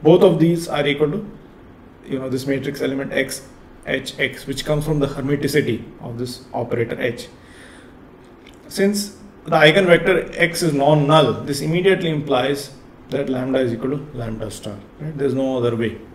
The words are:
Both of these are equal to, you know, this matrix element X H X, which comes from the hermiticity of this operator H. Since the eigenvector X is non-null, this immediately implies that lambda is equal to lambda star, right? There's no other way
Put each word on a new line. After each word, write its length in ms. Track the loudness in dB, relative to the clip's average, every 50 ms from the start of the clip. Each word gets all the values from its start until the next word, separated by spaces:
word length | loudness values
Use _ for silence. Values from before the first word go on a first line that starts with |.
| 8
Both 220 | 8 8 8 8
of 160 | 6 6 6
these 260 | 4 4 4 2 -2
are 180 | -4 -4 -2 0
equal 280 | 0 2 2 0 0 0
to, 180 | -4 -8 -10 -14 -20 -20 -20 -20 -20 -20 -20 -20 -20 -20 -20 -20 -20 -12
you 140 | -8 -8 -6
know, 100 | -6 -4
this 200 | -4 -4 -2 -2
matrix 320 | -2 -2 -2 -6 -6 -4
element 320 | -4 -4 -4 -4 -6 -4 -4
X 340 | -4 -4 -4 -6 -12 -12 -16 -20 -20 -20 -20 -20 -20 -8
H 320 | -6 -6 -6 -6 -8 -6 -4
X, 300 | -4 -4 -4 -8 -10 -10
which 160 | -8 -8 -4
comes 200 | -2 -2 -2 0
from 140 | -2 0 0
the 80 | 0
hermiticity 800 | -2 -2 -4 -2 -2 -2 0 -2 0 0 0 0 0 -2 -4 -6 -12 -18 -16
of 180 | -14 -12 -8 -8
this 260 | -8 -8 -8 -12 -16 -10 -6
operator 480 | -6 -4 -4 -2 -2 -2 -4 -4 -4
H. 280 | -4 -4 -4 -6 -12 -16 -18 -20 -20 -20 -20 -20 -20 -20 -20 -20 -20 -20 -20 -20 -20 -20 -20 -20 -20 -20 -20 -20 -20 -20 -20 -20 -20
Since 500 | -16 -4 0 0 0 0 0 -4 -8 -12 -18 -20 -20 -20 -18 -6
the 80 | 0 2
eigenvector 840 | 6 6 8 8 6 6 6 6 6 6 4 2 2 0 -4 -2
X 260 | 0 0 0 0 0 -2
is 100 | 0 2
non-null, 720 | 2 4 4 4 4 4 6 6 6 6 4 2 -2 -4
this 160 | -6 -4 -4
immediately 500 | -2 -2 0 2 4 4 2 2 0 -2
implies 600 | -2 -4 -2 0 0 0 0 0 -2 -4 -6 -12 -16 -20 -20 -20 -20 -20 -14 -8
that 180 | -4 -4 -2 -2
lambda 320 | -4 -4 -4 -2 0 0
is 120 | 0 0 -2
equal 180 | -4 -4 -4
to 160 | -4 -4 -6 -10 -12
lambda 380 | -10 -8 -8 -8 -8 -8 -10
star, 260 | -10 -12 -12 -12 -12 -12 -16 -20 -18 -12
right? 160 | -12 -10 -6
There's 180 | -2 -2 -2 0
no 240 | 0 -2 -2 -2 0
other 180 | 0 0 0
way 220 | 0 -2 -4 -4 -6 -16 -20 -20